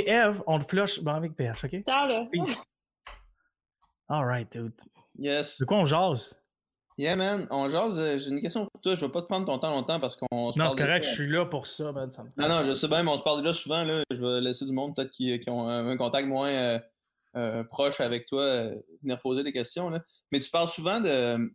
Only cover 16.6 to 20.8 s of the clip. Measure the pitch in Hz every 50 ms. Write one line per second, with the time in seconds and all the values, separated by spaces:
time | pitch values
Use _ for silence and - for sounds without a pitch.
16.6 | 123 120 117 117 117 - _ _ _ _ _ _ _ _ - 123 120 110 110 117
17.6 | 113 117 - - 139 143 139 - 131 120 120 117 117 - 135 139 139 139 131 120
18.6 | 113 110 110 110 - _ - - 143 131 127 120 - 131 127 131 143 147 135 127
19.6 | 117 - - 170 180 175 165 170 165 _ _ _ _ _ 139 139 135 - - 170
20.6 | 170 170 - -